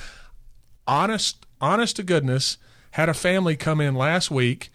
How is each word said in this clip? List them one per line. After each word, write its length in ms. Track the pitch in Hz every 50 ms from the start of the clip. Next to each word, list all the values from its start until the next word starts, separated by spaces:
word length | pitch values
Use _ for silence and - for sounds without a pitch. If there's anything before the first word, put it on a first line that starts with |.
| - - - - - - - - - - - - _ - - - -
honest, 600 | - 135 151 185 214 220 196 - - - - - - - -
honest 360 | 135 151 190 226 233 - -
to 80 | - 196
goodness, 540 | 180 175 151 139 127 127 135 131 - - - - - - - - -
had 180 | - - 160 165
a 40 | 147
family 400 | - - 180 185 190 185 170 151
come 260 | 135 - 160 156 151
in 140 | 147 143 135
last 340 | 127 131 151 170 180 170 -
week, 420 | 151 131 123 120 139 - - -